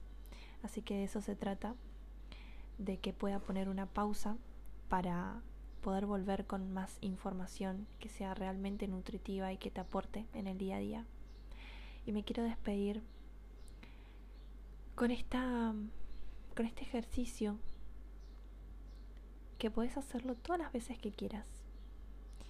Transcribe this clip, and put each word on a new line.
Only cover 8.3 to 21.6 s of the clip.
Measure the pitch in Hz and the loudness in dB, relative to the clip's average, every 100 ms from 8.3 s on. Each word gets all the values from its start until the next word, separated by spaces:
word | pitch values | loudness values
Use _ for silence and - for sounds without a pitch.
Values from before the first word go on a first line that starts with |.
realmente | 190 190 190 196 202 202 | 0 0 2 0 0 0
nutritiva | 185 175 196 - 190 190 | 0 -2 -4 -2 0 0
y | 190 | 0
que | 196 | -2
te | - | -2
aporte | 180 196 190 208 226 | 0 0 2 -2 -2
en | - 196 | -2 -2
el | 190 | 0
día | 190 196 | 0 2
a | |
día. | 202 220 226 - - - - - - - - - | 0 -2 -4 -8 -10 -10 -10 -10 -10 -10 -10 -6
Y | - | 0
me | 214 | 0
quiero | 208 226 | 2 2
despedir | 233 226 - 202 202 214 - - - - - - - - - - - - - - - - - - - - | 4 4 4 4 4 2 -2 -8 -10 -10 -12 -10 -10 -10 -12 -12 -12 -12 -12 -12 -12 -12 -12 -10 -8 2
con | 240 | 4
esta, | 240 - 247 254 240 226 214 214 - - - - - - | 6 4 4 4 4 4 2 0 0 0 2 0 -2 -2
con | - 226 | 2 2
este | - | 2
ejercicio | 262 240 226 - 240 - 214 208 - - - - - - - - - - - - - - - - - - - - | 0 0 2 2 2 4 2 4 2 2 -2 -6 -8 -10 -10 -10 -10 -12 -10 -10 -10 -10 -10 -10 -12 -12 -10 0
que | 220 | 4
podés | 220 240 285 | 6 4 2
hacerlo | 269 247 254 | 0 -2 0
todas | 240 - 349 | -2 2 2
las | 311 | 2
veces | 233 226 240 | 0 -2 -4
que | 214 | -4
quieras. | - 202 202 - - | -2 -2 -2 -6 -8